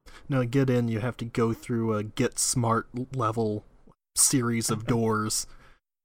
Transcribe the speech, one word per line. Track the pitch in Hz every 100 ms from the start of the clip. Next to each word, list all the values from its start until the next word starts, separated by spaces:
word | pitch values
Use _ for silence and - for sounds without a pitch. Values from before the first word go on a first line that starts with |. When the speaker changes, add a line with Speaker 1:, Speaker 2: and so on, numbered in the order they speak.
| - - -
Speaker 1:
Now, | 131
to | 120
get | 135 127
in, | 123 117
you | 110
have | 120 -
to |
go | 117 - 113
through | 110 - 117 113
a | 107
Get | 107 - 120 -
Smart | - 131 117 113 - 120 127
level | 131 110 113 110 104 - - - _ _ -
series | - 135 117 117 110
of | 107 113
Speaker 2:
<laughs> |
Speaker 1:
doors. | 117 110 107 107 - - - - - _ _